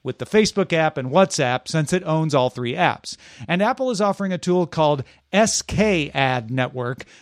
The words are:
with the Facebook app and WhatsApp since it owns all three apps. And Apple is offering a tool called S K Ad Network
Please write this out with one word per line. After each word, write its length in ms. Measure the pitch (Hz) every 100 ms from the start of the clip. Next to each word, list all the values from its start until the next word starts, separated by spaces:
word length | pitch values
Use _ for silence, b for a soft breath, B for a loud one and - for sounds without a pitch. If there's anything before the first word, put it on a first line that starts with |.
with 160 | 127 -
the 60 |
Facebook 480 | - 214 220 - 185
app 240 | 165 156 151
and 140 | 127
WhatsApp 580 | 160 190 - 127 127 -
since 240 | 160 147
it 100 | 180
owns 300 | 180 160 160
all 160 | 143 127
three 220 | - 120
apps. 440 | 160 160 - - - B B 120
And 160 | 175
Apple 280 | 214 247 262
is 100 | 202
offering 320 | 208 190 196
a 60 | 180
tool 280 | - 180 170
called 380 | - 151 147 b b _
S 300 | 196 220 -
K 480 | - - 214 180 139
Ad 360 | 143 135 127 110
Network 540 | 131 127 127 120 123 - b